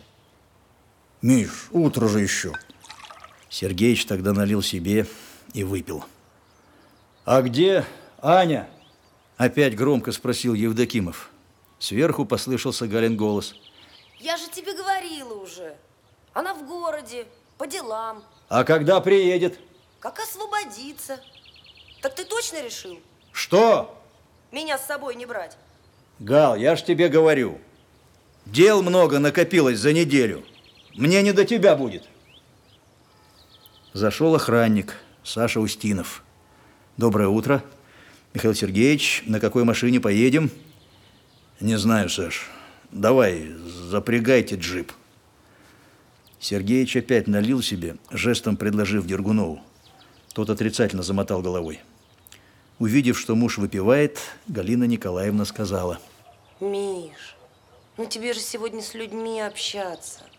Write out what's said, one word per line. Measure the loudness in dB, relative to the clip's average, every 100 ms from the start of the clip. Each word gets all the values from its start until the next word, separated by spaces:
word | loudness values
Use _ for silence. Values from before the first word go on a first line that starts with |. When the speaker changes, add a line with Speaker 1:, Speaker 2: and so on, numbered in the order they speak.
| -20 _ _ _ _ _ _ _ _ _ _ _
Speaker 1:
«Миш, | 2 4 2 -6 -4
утро | 0 0 2 2
же | 2
еще!» | 0 -2 -6 -10 -16 _ -20 -20 -20 -20 -20 -20 _
Сергеич | -8 -6 2 2 2 0
тогда | -2 0
налил | 2 2 0
себе | -2 -4 0 0 -2 -10 -20 -20 -14
и | -8
выпил. | -6 -6 -6 -12 -14 -20 _ _ _ _ _ _ _ _ _ _ 2
«А | 2
где | 4 2 2 2 -2 -12 -20 -4
Аня?» | 4 4 4 0 -6 -18 _ _ _ _ _ -2
опять | 0 2 2 2
громко | 0 0 -2
спросил | -6 -4 -2 -2
Евдокимов. | 0 0 0 0 0 -4 -8 -18 -20 _ _ _ _
Сверху | -4 0 0 0 -2
послышался | -2 -2 -4 -4 -4 -2
Галин | 0 0 0
голос. | 0 -2 -4 -14 -20 _ -20 -20 _ _
Speaker 2:
«Я | -8 -8
же | -8
тебе | -12 -12 -8
говорила | -4 -4 -6 -12 -12
уже. | -14 -16 -16 -16 -18 _ _ _ _ _
Она | -6 -6
в | -10 -12
городе, | -8 -8 -8 -12 -14 -16 _ _ -14
по | -10
делам». | -10 -8 -8 -8 -12 -20 _ _
Speaker 1:
«А | 0
когда | 4 2 4 4
приедет?» | 4 4 4 2 0 -4 -16 _ _ _
Speaker 2:
«Как | -14 -10
освободится». | -12 -10 -8 -6 -8 -14 -16 -16 -14 -14 -16 -20 -20 -20 -20 -20 -20 -8
«Так | -8
ты | -8 -6
точно | -6 -6 -8
решил?» | -10 -12 -14 -18 _ _ _
Speaker 1:
«Что?» | -10 2 4 6 4 0 -14 _ _ _ _ _
Speaker 2:
«Меня | -10 -6 -6
с | -6
собой | -8 -8 -12
не | -12
брать». | -12 -12 -16 _ _ _ _ _ -14
Speaker 1:
«Гал, | 2 4 6 4
я | 2 2
ж |
тебе | 0 2 4
говорю, | 6 6 4 0 -6 -18 _ _ _ _ _ _ _ -4
дел | 6 6 6
много | 4 6 6 4
накопилось | 2 2 4 4 4 4
за | 2
неделю. | 4 4 4 2 -2 -12 -20 -20 _ _ -2
Мне | 2 4
не | 4
до | 4 2
тебя | 4 6 4
будет». | 0 -6 -16 _ _ -20 _ _ _ _ _ _ _ _ _ _ _ -20 -20 _ _
Зашел | -2 -2 2 4 4
охранник | 4 4 4 2 0 -12 -20 _
Саша | -10 -2 0 0
Устинов. | -2 -4 -2 -2 -4 -14 -20 _ _ _ -20 _ _ 0
«Доброе | 2 4 2
утро. | 2 2 0 -2 -18 _ -20 -20 -20 _
Михаил | -2 0 0
Сергеевич, | 0 2 4 4 0 -2 -2
на | -2
какой | 0 2
машине | 2 2 2 2
поедем?» | 2 4 4 4 0 -4 -18 -20 _ _ _ _ _ _ _ _
«Не | -2 0
знаю, | 2 2 0
Саш. | -4 -6 -8 -12 -18 -20 -20 _
Давай, | -2 4 4 4 0 -8 -14 -16 -14 -6
запрягайте | -4 0 0 4 4 2 -4
джип». | -6 -8 -8 -16 _ _ _ _ _ _ -20 _ _ _ _ _ _ _
Сергеич | -6 -4 0 0 2 -2
опять | 2 0 2
налил | 0 0 -2
себе, | -2 -6 -8 -12 -12
жестом | -4 -2 0 -2 -2
предложив | 0 0 0 -2 -2
Дергунову. | -4 0 0 0 -6 -14 _ _ -20 -20 _ _
Тот | -6 -4
отрицательно | -2 -2 0 0 -2
замотал | -4 -2 -2 -4
головой. | -2 -4 -6 -10 -18 _ _ _ _ -20 _ _ _ -4
Увидев, | 0 2 2 0
что | 0 0
муж | 0 0
выпивает, | -4 0 2 4 2 -2 -14 -16 -10
Галина | -6 -2 0 0
Николаевна | 0 -4 -4 -2 -2 -2
сказала. | -6 -4 -4 -4 -8 -14 -20 -20 _ _ _
Speaker 2:
«Миш, | -6 -6 -6 -8 -12 -18 -20 -20 -20 _ _ _ _ -12
ну | -10
тебе | -8 -6
же | -6
сегодня | -8 -8 -8 -10
с | -12 -12
людьми | -12 -8 -8 -6
общаться». | -8 -8 -8 -6 -8 -10 -16 -18 -20